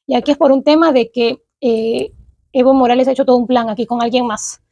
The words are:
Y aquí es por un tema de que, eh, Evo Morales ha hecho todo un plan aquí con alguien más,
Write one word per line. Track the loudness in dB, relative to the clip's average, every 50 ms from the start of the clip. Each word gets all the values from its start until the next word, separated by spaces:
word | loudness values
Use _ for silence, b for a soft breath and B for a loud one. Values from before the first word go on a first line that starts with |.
| -8
Y | -4 -4
aquí | -2 0 -2
es | 0
por | 2 2 2 2
un | 2 2
tema | 2 2 2 2 2 2
de | 0 0 -2
que, | -2 -2 -2 -2 -2 -6 _ _ _ -6
eh, | -4 -2 -2 -2 -2 -4 -4 -6 -6 -8 -12 -20 -20 _ _ _ _ _ -2
Evo | 0 2 4 4
Morales | 4 2 2 2 2 2
ha | 0
hecho | 0 -2 2
todo | 2 2
un | 2 2
plan | 0 -2 -2 -2 -4
aquí | -6 -6 -6
con | -6 -4 -4
alguien | -4 -2 -2 -2 -2
más, | -2 -6 -8 -10 -12 -14 _ _ _